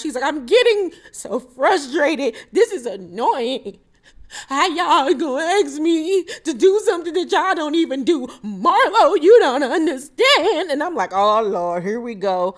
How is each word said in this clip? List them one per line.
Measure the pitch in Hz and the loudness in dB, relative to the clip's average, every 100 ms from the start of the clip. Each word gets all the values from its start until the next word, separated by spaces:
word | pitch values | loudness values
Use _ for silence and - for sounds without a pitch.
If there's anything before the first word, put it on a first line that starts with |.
She's | 320 | -8
like, | 247 | -4
I'm | 269 302 240 | -4 -4 0
getting | 415 466 415 370 - - | 2 4 2 -2 -8 -20
so | - - 233 | -16 -8 -8
frustrated. | 247 - 285 381 277 285 294 302 269 220 - | -8 -2 0 0 -2 -2 0 0 -4 -6 -6
This | - 453 | 0 0
is | 392 233 | 0 -8
annoying. | 190 180 175 254 330 233 269 - 190 _ _ _ - - - - | -12 -14 -4 -2 -2 -2 -6 -8 -18 _ _ _ -20 -20 -18 -8
How | 277 359 | -2 -2
y'all | 330 349 320 269 | 0 2 2 4
gonna | 302 320 262 | 0 0 -2
ask | 320 392 302 277 | 0 0 0 -2
me | 320 330 320 392 339 - | 0 0 0 -2 -2 -10
to | - | -8
do | 254 370 392 | 2 4 4
something | 427 349 339 | 0 -2 -4
that | 330 320 | -4 -2
y'all | 370 359 | 0 0
don't | 359 302 311 | -2 -2 -2
even | 320 269 | -2 -2
do? | 247 320 247 - | -2 -2 -2 -12
Marlo, | 208 196 208 392 494 415 320 370 | -14 -2 0 2 2 4 4 4
you | 302 466 | 6 8
don't | 349 247 | 6 0
understand. | 269 330 320 262 269 - 508 554 339 349 349 | -2 0 -2 -4 -10 0 2 4 2 0 -2
And | 277 | -4
I'm | 311 | -4
like, | 311 180 | -4 -4
Oh, | 185 202 214 | 0 2 2
Lord, | 220 190 175 175 | 0 -2 -2 -4
here | 175 226 | -4 -6
we | 240 | -8
go. | 214 196 185 180 | -6 -4 -2 -2